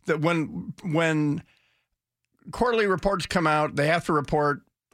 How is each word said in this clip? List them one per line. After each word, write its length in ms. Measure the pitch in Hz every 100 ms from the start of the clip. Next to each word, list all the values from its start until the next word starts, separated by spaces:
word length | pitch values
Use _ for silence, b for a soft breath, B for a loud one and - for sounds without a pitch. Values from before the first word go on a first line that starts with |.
that 160 | - 156
when, 540 | 156 170 147 - - -
when 600 | 185 156 165 156 151 156 - b b b b _ _ _ _ _ -
quarterly 340 | - 247 226 208
reports 380 | 180 196 196
come 220 | - 185 160
out, 280 | 151 151
they 120 | 135 147
have 180 | 170
to 80 | -
report 480 | 156 139 151 143 143 _ _ _